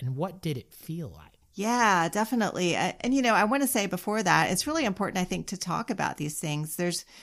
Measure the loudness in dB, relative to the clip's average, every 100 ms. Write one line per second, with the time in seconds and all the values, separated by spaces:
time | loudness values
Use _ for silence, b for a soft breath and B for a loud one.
0 | -6 -4 -6 -6 -6 -6 -10 -16 -12 -10
1 | -10 -14 -20 _ _ -6 -2 4 4 4
2 | 4 0 0 2 0 2 0 2 0 -2
3 | 0 2 4 4 4 2 2 0 0 -2
4 | -2 0 4 4 4 0 0 0 0 0
5 | -2 -2 -2 -4 -6 -8 -4 -4 -4 -2
6 | -2 -2 -6 -6 -4 -4 -4 -2 -2 -2
7 | B B